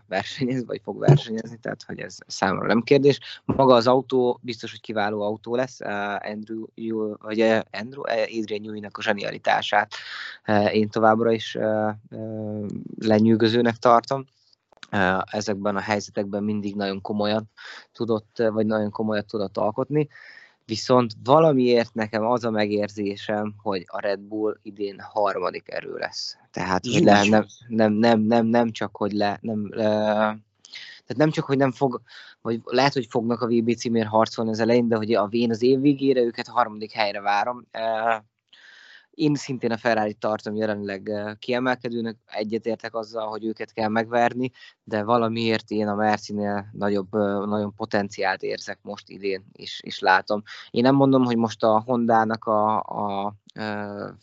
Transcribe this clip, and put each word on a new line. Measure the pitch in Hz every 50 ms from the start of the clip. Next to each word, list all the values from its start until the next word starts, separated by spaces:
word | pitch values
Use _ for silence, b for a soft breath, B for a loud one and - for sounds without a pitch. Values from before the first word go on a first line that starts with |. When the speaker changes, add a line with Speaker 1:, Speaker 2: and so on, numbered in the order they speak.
| - -
Speaker 1:
versenyez, | 90 95 - - - - 135 120 135 127 113
vagy | - 101 104 -
fog | 107 101 104
versenyezni, | 104 110 143 147 - 117 110 110 110 - 117 113
tehát | - 107 - -
hogy | - - 113 113
ez | - 95 95 - -
számomra | - - - 98 95 95 98 -
nem | 98 104 120
kérdés. | 117 - 143 139 135 143 135 B B B B B B
Maga | - - - 135 127 127
az | 117 110
autó | 127 127 135 131 - 131 127 123 123 120 -
biztos, | - 123 110 110 - 110
hogy | 107 110
kiváló | - - 107 107 101 107 107 104
autó | 104 104 110 104 - 117 120
lesz. | 123 131 127 - -
Eh, | - - 104 101 101 101 101 95
Andrew | - 104 107 107 107 110 113 110 110 - _
Yu-, | - 113 113 113 110 110 107 107 -
vagy, | - 110 107 110
eh, | 110 113 113 107 - -
Andrew, | - 98 110 127 135 143 -
eh, | - 117 113 107 85 113 113
Adrian | 107 104 107 104
Newey-nak | 107 110 107 107 104 101 - 107
a |
zsenialitását, | 104 110 104 101 107 104 107 107 - 110 104 107 107 - 107 104 104 B B B B B B B B B B B
eh, | B - 107 104 104 101 95
én | 107 107 107
továbbra | - 113 110 110 110 113 117 113
is, | 113 113 - - -
eh, | 117 110 110 110 107 107 107
eh, | 107 107 113 _ 120 113 110 110 110 110 107 107 107 107 104 98 - - - - - -
lenyűgözőnek | - 110 107 107 110 113 113 107 117 110 113 120 120 117 113
tartom. | - - 123 117 117 - - 135 135 131 - _ _ _ _ _ _ _ _ _ - - -
Eh, | - 104 92 92 95 92 - -
ezekben | - 107 101 110 101 98 101 104 101
a | 98
helyzetekben | 92 110 107 104 - - - 107 101 98 104 101
mindig | 104 107 107 104 101 101 101
nagyon | 104 101 98 98 98
komolyan | 98 - 107 104 104 104 107 110 107 - _ B B B B B B B
tudott, | _ - 120 110 113 107 107 _ _ -
eh, | 117 110
vagy | 107 110 107
nagyon | 107 110 107 104 104
komolyat | - - 110 107 107 104 104
tudott | - - 107 98 95 -
alkotni. | - 101 107 110 - 131 - 143 151 147 B B B B B B B B B B B _
Viszont | - 110 110 - - 127 127 120 110 110 107 107
valamiért | 120 143 156 165 160 139 127 123 123 120 117 117 - -
nekem | 117 107 107 113 107 107
az | 113 123 113 113
a | 117
megérzésem, | 110 107 107 104 104 104 104 101 101 107 101 101 101 101 - - 107 104 107 107 104 104
hogy | - 107 98 92 82
a | - - 101
Red | 101 101 98 98
Bull | 101 101 110 107 107 107 - -
idén | - 110 98 104 101 98 98 92
harmadik | 92 - - 110 101 98 95 95 90 85 85 85 - -
erő | - - - 87 82
lesz. | 80 - - - - - - - _ _ _
Tehát, | - 82 90 92 92 92 -
hogy | 123 120 -
le-, | - 107 101 104
Speaker 2:
Zsúcs. | 101 104
Speaker 1:
nem, | 107 107 101 - - - - 117
nem, | 113 113 110 107
nem, | 104 107 113 117 113 107
nem, | 107 107 117 117 113
nem | 113 117 120 117 113
csak, | 110 - 110 101 -
hogy | - 104 101
le-, | 104 104 101 101 101 -
nem, | - 117 110 107 104 95
ö, | - 110
tehát | 110 107 107 107 107 107 104 107 107 107 107 110 - _ _ _ - - - - - - - - _ - -
nem | 120 151 156
csak, | 151 160 -
hogy | - 139 131
nem | 135 131
fog, | 120 - 143 127 120 113 B B B B B B B _
vagy | - 113 117 113 -
lehet, | - 120 127 135 139
hogy | 143 139 117 -
fognak | - 123 110 117 120 110
a | 123
V | 113 120 117
B | 113 120 117
címért | 113 - 120 117 113 110 104
harcolni | 110 110 110 - - - 113 110
az | 110 107
elején, | 113 110 117 123 120 113
de | 117
hogy | 110 107 107 113
a, | 98 104 98
én | 110 117 120 117
az | 117 107
év | 123 127 135 131
végére | 135 147 139 131 139 139 131 127
őket | 120 117 110 120 120 -
a |
harmadik | 117 120 120 110 107 107 107 107
helyre | - 117 107 101 101 104
várom. | 101 101 101 101 110 123 123 120 117 _
Ö, | - 113 113 113 113 110 113 117 113 107 110 _ _ _ _ B B B B B B B B B B B B B _
én | - 156 147 147
szintén | 131 - - 131 113 - 113
a | 117
Ferrari-t | 110 - 120 113 110 107 107 107 -
tartom | - 107 107 107 - 107 104
jelenleg, | 107 110 107 104 101 101 101 98 98 101 107
ö, | 107 104 104 107 107 107
kiemelkedőnek, | - - 123 123 127 127 127 123 - 120 117 117 113 113 107 - _
egyetértek | _ - 104 107 104 113 110 - 117 110 - - 113 113
azzal, | 113 110 107 117 113 110 107
hogy | 107 104 110
őket | 110 107 - 117 -
kell | _ 113 110 107
megverni, | 107 113 113 113 120 120 120 117 120 123 127 127 B B B B B B _
de | - 113 107
valamiért | 101 110 120 120 117 110 113 117 113 113 110 107 - -
én | 107 107 107 104
a | 101
Mercinél | 104 107 107 107 101 - - 104 104 104 101 101 101 98 107
nagyobb, | 110 98 104 104 101 101 95 92 110
ö, | 107 101 101 101 101 101
nagyon | 104 104 107 104 101 104
potenciált | - 110 110 - 104 101 101 - 104 95 92 95 90
érzek | 104 104 104 - - 104 98 -
most | - 98 101 - - 90
idén, | 90 95 101 98 95 92 101 -
és, | - - 101 - - - -
és | - - -
látom. | 101 92 92 95 - - 107 104 B B B B B B
Én | - 120
nem | 120 131 139
mondom, | 139 139 135 135 131 127
hogy | 123 120
most | 117 117 110 107 -
a | 120 110 107 110 110
Hondának | 127 127 120 117 117 113 113 110 110 113 110 -
a, | 117 107 107 107 107 110 101
a, | - - - 107 104 101 98 98 101 104 104 104 _ - -
ö, | - 107 107 104 104 104 101 101 101 101 98 92 98